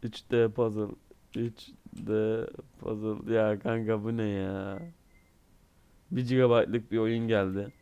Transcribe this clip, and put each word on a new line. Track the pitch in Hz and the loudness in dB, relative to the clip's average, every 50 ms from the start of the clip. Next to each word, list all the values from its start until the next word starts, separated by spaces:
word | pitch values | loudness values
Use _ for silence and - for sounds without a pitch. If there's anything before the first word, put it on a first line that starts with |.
| - | -8
Üç | 120 107 - - _ | -10 -10 -10 -8 _
D | - 117 117 113 107 | 2 4 4 4 2
puzzle. | 123 120 113 107 107 107 101 - - _ _ - _ _ _ - | 0 -2 0 0 -2 -4 -6 -6 -12 _ _ -20 _ _ _ -6
Üç | 117 117 120 113 - - - - - _ - - | -4 -4 -4 -6 -10 -20 -20 -20 -20 _ -20 -16
D | - 110 107 107 107 107 110 110 110 - - - - - - _ - | -12 -6 -2 0 0 0 0 -2 -2 -4 -8 -10 -14 -18 -18 _ -12
puzzle. | - - 110 107 107 110 107 107 - 107 113 | -8 -6 -6 -4 -4 -4 -4 -4 -4 0 2
Ya | 110 110 107 107 101 | 2 4 2 2 0
kanka, | - - 113 113 113 107 110 107 104 | -2 -2 -2 -2 0 -2 -2 -2 -2
bu | 110 117 | -4 -4
ne | 117 110 | -2 -2
ya? | 104 101 98 95 95 98 98 98 98 98 - 170 170 165 _ _ _ _ - _ _ _ _ _ _ _ _ _ _ _ _ _ _ _ _ _ _ | -2 -2 -2 -4 -4 -4 -6 -6 -8 -8 -10 -12 -14 -16 _ _ _ _ -20 _ _ _ _ _ _ _ _ _ _ _ _ _ _ _ _ _ _
Bir | - 127 127 120 | -4 -4 -2 2
gigabaytlık | 127 127 127 123 117 117 104 - 101 117 110 - 107 | 4 6 6 8 8 6 6 4 2 -4 -4 0 0
bir | 113 | 0
oyun | 110 110 117 117 117 113 | 2 2 0 0 0 2
geldi. | 113 104 98 95 95 98 101 113 - _ | 2 2 2 2 -2 -4 -6 -6 -10 _